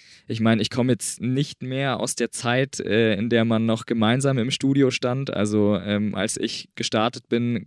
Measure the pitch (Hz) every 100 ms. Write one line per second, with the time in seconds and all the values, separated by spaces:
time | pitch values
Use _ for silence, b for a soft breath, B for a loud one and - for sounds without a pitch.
0 | B B - 113 113 113 104 - 123 117
1 | - - 117 127 143 - 127 131 139 120
2 | 117 - 113 - 117 123 135 - - 104
3 | 113 98 117 117 113 110 113 113 - 113
4 | 110 123 135 135 117 139 135 139 131 127
5 | 127 127 135 - 104 107 101 101 92 104
6 | 104 95 104 - 107 - - - 117 117
7 | 113 123 - 120 120 120